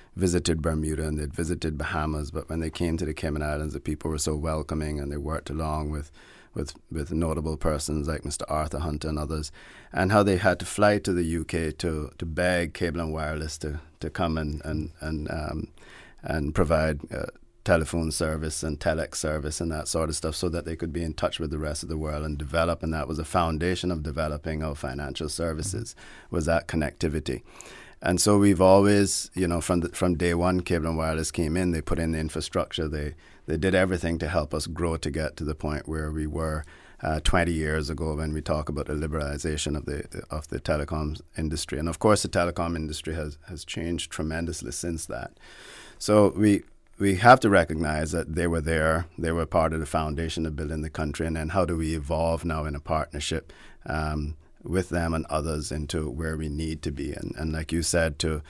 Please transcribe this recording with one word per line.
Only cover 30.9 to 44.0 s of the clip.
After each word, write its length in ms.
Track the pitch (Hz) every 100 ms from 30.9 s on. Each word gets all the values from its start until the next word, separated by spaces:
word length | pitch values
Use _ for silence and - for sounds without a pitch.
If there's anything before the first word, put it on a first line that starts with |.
| 80
Wireless 340 | 80 80 80
came 240 | - 78
in, 180 | 87 90
they 100 | 80
put 160 | - -
in 140 | 80
the 60 | 80
infrastructure, 720 | 78 78 - 95 - - 78
they, 260 | 76 73 71 - - -
they 120 | 80
did 160 | 95
everything 440 | 92 92 90 82 82
to 80 | 78
help 260 | 87 73
us 120 | 76 78
grow 300 | 80 85 82
to 140 | 78
get 260 | 76 76 -
to 80 |
the 100 | 76
point 320 | 76 78 76 73
where 240 | 78 76
we 160 | 78 78
were, 380 | 80 80 78 - - - -
uh, 180 | 78 78
twenty 300 | - 92 85
years 380 | 80 76 78 76
ago 240 | 76 80
when 180 | 76 80
we 80 | 76
talk 300 | - 76 73
about 160 | 73 71
the 80 |
liberalization 800 | 76 78 78 71 71 80 76 73 73
of 80 |
the, 380 | 71 71 - - -
of 180 | 73 -
the 120 | -
telecom 600 | - 76 73 78 76 78 - -
industry. 420 | 80 78 - 69
And 120 | 82
of 80 | 87
course, 240 | 107 101
the 60 | -
telecom 440 | 95 87 82 85
industry 400 | 85 78 73 -
has, 220 | 80 76 73 -
has 180 | 80 -
changed 440 | - 82 82